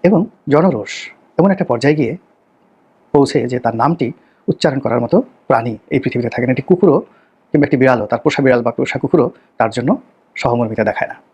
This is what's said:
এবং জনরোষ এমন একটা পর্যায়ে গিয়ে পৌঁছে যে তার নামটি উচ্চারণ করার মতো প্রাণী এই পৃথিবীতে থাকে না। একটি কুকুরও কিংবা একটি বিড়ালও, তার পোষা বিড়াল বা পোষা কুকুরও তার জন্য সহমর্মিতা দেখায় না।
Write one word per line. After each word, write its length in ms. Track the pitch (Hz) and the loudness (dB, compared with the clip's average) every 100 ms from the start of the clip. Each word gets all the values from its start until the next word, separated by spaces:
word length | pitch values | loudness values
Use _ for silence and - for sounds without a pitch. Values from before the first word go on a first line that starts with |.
এবং 240 | 175 196 220 _ - | 4 2 0 _ 0
জনরোষ 640 | 143 185 117 101 - - - _ - | 2 2 0 -6 -12 -16 -20 _ 0
এমন 120 | 185 | 0
একটা 140 | 185 | 2
পর্যায়ে 300 | 151 117 135 | -2 0 0
গিয়ে 220 | 151 120 165 _ _ _ _ _ _ _ _ _ | 0 -2 -4 _ _ _ _ _ _ _ _ _
পৌঁছে 360 | 147 131 151 120 | 2 2 0 -2
যে 100 | 120 | -2
তার 180 | 117 113 | -4 0
নামটি 360 | 131 165 120 - _ _ - | 0 0 -4 -6 _ _ -6
উচ্চারণ 300 | 160 160 135 | -2 0 -2
করার 220 | 127 120 | -2 -2
মতো 220 | 117 190 - _ _ | 2 0 0 _ _
প্রাণী 320 | 120 117 104 _ | -2 -2 -8 _
এই 100 | 139 | -2
পৃথিবীতে 300 | 127 123 117 | -2 -2 -4
থাকে 160 | - 127 | -2 -2
না। 40 | |
একটি 120 | 127 | -2
কুকুরও 380 | - 180 190 135 - _ _ _ _ | 0 2 4 2 -2 _ _ _ _
কিংবা 120 | 147 | 0
একটি 120 | 143 131 | 0 2
বিড়ালও, 300 | 131 123 127 | 2 2 0
তার 140 | 120 | -2
পোষা 220 | 151 - | -2 0
বিড়াল 200 | 135 123 | 2 2
বা 80 | 117 | 0
পোষা 280 | - 127 139 | -4 -4 -4
কুকুরও 320 | 131 170 131 - _ _ | 0 0 0 -4 _ _
তার 140 | 117 | -2
জন্য 260 | 123 123 - _ _ _ | -2 -2 -2 _ _ _
সহমর্মিতা 500 | - 131 120 113 110 | -6 -2 0 -2 -2
দেখায় 240 | 107 - - | -2 -2 -6
না। 60 | - _ | -8 _